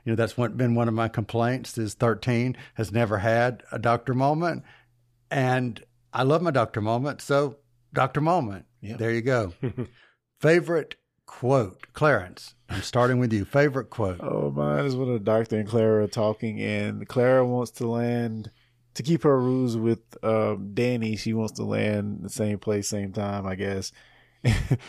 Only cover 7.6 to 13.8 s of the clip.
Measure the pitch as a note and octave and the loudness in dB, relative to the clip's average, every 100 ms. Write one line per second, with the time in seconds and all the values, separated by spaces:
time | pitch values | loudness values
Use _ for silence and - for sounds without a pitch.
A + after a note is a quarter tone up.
7.6 | _ _ _ C3+ C3 D3 D#3 F3+ A#2 F#2+ | _ _ _ -2 0 0 2 2 0 -6
8.6 | - _ G2+ A#2+ A2+ A#2 A#2+ B2+ F#2+ E2 | -14 _ -12 -4 -2 0 0 0 0 -4
9.6 | B2+ A#2 A#2 _ _ _ _ _ D3 F3 | -8 -6 -10 _ _ _ _ _ 4 4
10.6 | D#3 E3 - - _ _ - - B2 C3+ | 4 -2 -2 -10 _ _ -20 -4 2 2
11.6 | G2+ - - - D3+ A#2 F2+ - - - | 2 -6 -20 0 2 2 0 -12 -20 -20
12.6 | - G2 - B2 B2 B2+ B2 A2 F#2+ C#3 | -10 -8 -2 2 4 4 2 0 2 2
13.6 | D3 C3 | 2 2